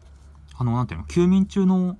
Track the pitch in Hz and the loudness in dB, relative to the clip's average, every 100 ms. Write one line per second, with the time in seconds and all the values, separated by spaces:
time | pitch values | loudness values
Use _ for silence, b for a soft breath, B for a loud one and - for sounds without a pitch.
0 | - - - - - - 123 120 120 80 | -20 -20 -20 -20 -18 -6 -4 -2 -4 -8
1 | 76 175 175 190 190 202 185 185 180 180 | -6 0 2 2 2 0 2 2 0 -6